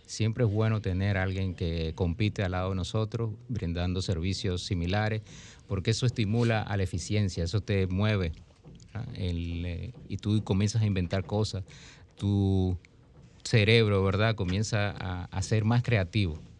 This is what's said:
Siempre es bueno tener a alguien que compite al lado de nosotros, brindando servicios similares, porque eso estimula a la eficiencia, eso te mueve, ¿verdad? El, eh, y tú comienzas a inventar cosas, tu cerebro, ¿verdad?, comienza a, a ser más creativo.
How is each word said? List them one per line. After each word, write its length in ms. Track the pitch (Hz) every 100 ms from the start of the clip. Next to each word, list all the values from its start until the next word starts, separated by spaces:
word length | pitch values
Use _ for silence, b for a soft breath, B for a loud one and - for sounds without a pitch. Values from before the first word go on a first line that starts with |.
| -
Siempre 380 | - 110 110
es 60 | 113
bueno 300 | 107 110 110
tener 340 | 98 92 101 95
a 60 |
alguien 320 | 95 95 95
que 380 | 82 85 82 80
compite 480 | - 85 80 107 -
al 100 | 92
lado 180 | 92 95
de 60 | 95
nosotros, 540 | 85 110 107 113 110 107 -
brindando 540 | 104 85 85 90 90
servicios 600 | - 80 92 87 98 90
similares, 600 | - 90 85 104 107 107 - B B B -
porque 260 | 92 113
eso 120 | 113
estimula 560 | 120 120 101 117 117 110
a 140 | - 101
la 60 |
eficiencia, 600 | 92 87 - 104 98 -
eso 160 | 85 101
te 260 | - 98 92
mueve, 460 | 92 107 101 82 - - - - - -
¿verdad? 160 | - - -
El, 480 | 90 85 85 85
eh, 280 | 87 87 87 - -
y 100 | 98
tú 260 | 104 107
comienzas 380 | - 98 104 113
a 40 | 104
inventar 380 | 95 85 95
cosas, 400 | - 104 104 95 - B B B B -
tu 600 | 101 101 98 95 92 90 - - - - - -
cerebro, 580 | - 117 104 117 104 98
¿verdad?, 300 | 95 95 113
comienza 560 | 101 87 98 110 107 101
a, 340 | - 92 90
a 180 | 90 95
ser 220 | - 107
más 180 | 107 120
creativo. 520 | 120 110 85 110 87 76 -